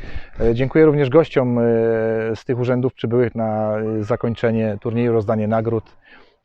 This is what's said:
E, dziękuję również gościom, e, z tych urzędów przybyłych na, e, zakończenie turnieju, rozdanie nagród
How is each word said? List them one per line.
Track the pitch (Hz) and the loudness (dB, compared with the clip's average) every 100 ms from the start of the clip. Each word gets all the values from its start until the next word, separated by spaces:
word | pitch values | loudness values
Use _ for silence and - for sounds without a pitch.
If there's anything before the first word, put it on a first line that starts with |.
| - - - - | -10 -10 -8 -2
E, | 113 | 0
dziękuję | 117 131 160 156 | 0 0 4 4
również | 147 135 | 4 4
gościom, | 147 156 143 123 120 | 4 2 2 0 2
e, | 117 113 113 113 113 113 113 | 2 2 2 0 0 -2 -4
z | 107 | -6
tych | - 123 | -4 -4
urzędów | 123 123 127 | 0 0 -2
przybyłych | - 113 123 117 | -4 -2 0 0
na, | 113 110 107 107 107 | -2 -4 -2 -2 -2
e, | 110 110 | -2 -4
zakończenie | 104 113 120 110 120 113 110 101 | -2 -2 -2 -2 0 0 -2 -4
turnieju, | 123 117 120 | -4 -2 0
rozdanie | 113 104 110 107 | 0 0 0 0
nagród | 113 113 113 - - _ - - _ | 0 0 -4 -6 -20 _ -20 -20 _